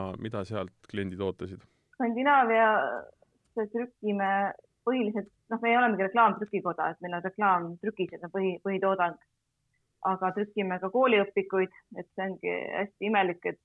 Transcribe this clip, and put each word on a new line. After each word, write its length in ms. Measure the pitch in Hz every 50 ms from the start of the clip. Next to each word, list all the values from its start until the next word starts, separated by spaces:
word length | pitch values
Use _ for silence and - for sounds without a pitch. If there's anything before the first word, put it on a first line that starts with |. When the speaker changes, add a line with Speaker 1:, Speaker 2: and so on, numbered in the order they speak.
| 95 95 92
Speaker 1:
mida 260 | 107 110 113 117 104 95
sealt 300 | 90 110 101 95 92 - _ _ -
kliendid 340 | - 101 98 95 92 92
ootasid? 400 | 98 95 90 - 90 92 95 - - _ _ _ _ _ _ -
Speaker 2:
Skandinaaviasse 1700 | 247 233 226 247 262 294 285 269 247 226 226 220 226 220 214 180 135 - 120 104 67 55 _ _ _ _ _ _ _ _ _ 233 214 208
trükime 640 | - 233 247 247 - _ 202 214 202 202 196 190 196 196 202 190 - - _ _ _ _
põhiliselt, 480 | _ 233 254 254 220 208 220 214 196 - _ _ _
noh, 160 | _ 226 226
me 100 | 233 233 233
olemegi 320 | 247 247 233 208 185 190
reklaamtrükikoda, 840 | 190 196 233 233 208 196 196 214 - - 190 - 180 170 - 160 160
et 100 | 170 -
meil 140 | 180 180 175
on 80 | 175 180
reklaamtrükised 1040 | 190 - - 208 196 185 175 170 170 170 - - 214 208 - 185 - 170 - 175
on 60 | 170
põhi-, 260 | - 196 190 190 175 -
põhitoodang. 560 | - 196 190 190 196 190 196 190 175 170 170 - _ _ _ _ _ _ _ _ _ _ _ _ _ _ _ _ -
Aga 260 | 190 185 190 190 185
trükime 440 | 180 202 208 208 - 214 196 185 180 180
ka 140 | 190 190
kooliõpikuid, 800 | 190 247 262 254 220 202 196 202 - 202 190 190 196 190 190 185 - - _ _
et 140 | - 185 175
see 200 | - _ - 190 190
ongi 240 | 185 - - - 175 - - -
hästi 400 | - - 202 196 - _ 196 208
imelik, 320 | 220 202 185 180 175 -
et 160 | - 180 165 - _